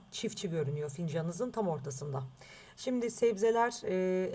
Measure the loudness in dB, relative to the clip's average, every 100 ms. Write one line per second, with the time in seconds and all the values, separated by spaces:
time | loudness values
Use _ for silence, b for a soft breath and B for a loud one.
0 | -10 -6 -4 -4 -2 0 0 -2 -4 -4
1 | -2 -2 -2 -2 -2 0 0 0 -4 -6
2 | -4 -6 -6 -12 B B B -8 -2 0
3 | -2 4 2 6 4 6 4 2 -2 2
4 | 2 2 2